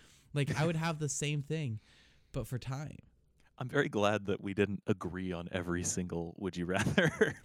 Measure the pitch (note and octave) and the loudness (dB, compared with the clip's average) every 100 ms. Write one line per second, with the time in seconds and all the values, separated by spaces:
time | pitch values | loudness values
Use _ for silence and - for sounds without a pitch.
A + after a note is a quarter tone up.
0 | - - _ D3 C#3 C#3+ E3 D#3+ E3 D#3 | -20 -20 _ 0 0 2 2 2 -2 -2
1 | D3 - D3 D3 C#3 D#3+ C3+ G#2+ _ - | -2 -2 -2 -2 -2 -4 -4 -6 _ -20
2 | - _ _ C3+ G#2+ B2 - C3+ - - | -20 _ _ -8 -6 -6 -6 -8 -10 -14
3 | - _ _ _ _ - B2 C#3+ C#3+ G#2+ | -20 _ _ _ _ -10 -2 0 2 4
4 | G2+ G#2 G2+ - G2+ G2 G2+ F#2+ - G2 | 4 4 0 -2 0 2 2 2 0 0
5 | F2 F2+ F#2 F2 E2+ F#2 F2 F2 F2 F#2+ | -2 -4 -4 -4 -4 -4 0 0 0 -2
6 | F2+ E2+ E2+ - F#2+ F2 E2+ F#2+ G2+ - | -2 -4 -6 -4 -4 -2 0 2 2 4
7 | D#3+ - G#3+ - | 4 4 2 2